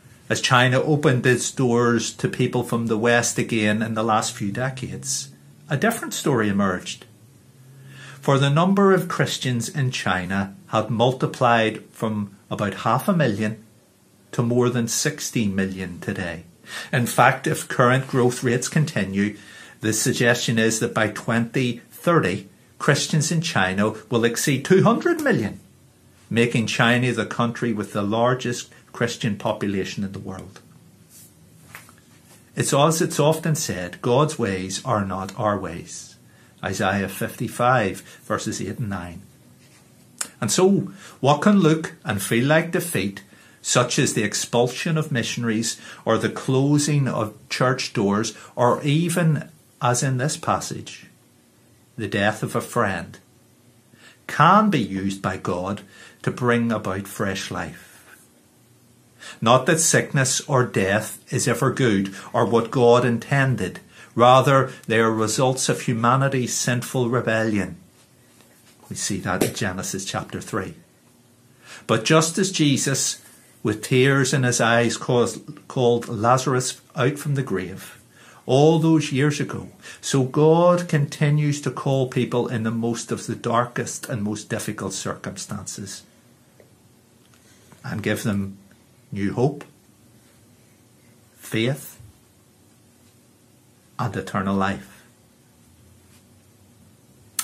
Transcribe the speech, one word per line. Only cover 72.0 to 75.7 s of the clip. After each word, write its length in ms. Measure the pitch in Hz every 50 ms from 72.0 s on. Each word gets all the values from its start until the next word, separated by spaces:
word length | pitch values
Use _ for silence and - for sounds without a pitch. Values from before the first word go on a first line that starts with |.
| -
just 320 | - 156 160 160 165 -
as 140 | - 190 185
Jesus, 720 | - - 156 143 135 - - 143 139 - - - - - - - - - _ _ _ _
with 220 | _ 107 104 - -
tears 500 | - 135 127 127 139 139 139 135 131 -
in 100 | 139 131
his 180 | 123 120 -
eyes, 340 | 151 131 117 120 120 113 113
caused, 720 | - - - 131 123 117 95 - - - - - - -
called 400 | _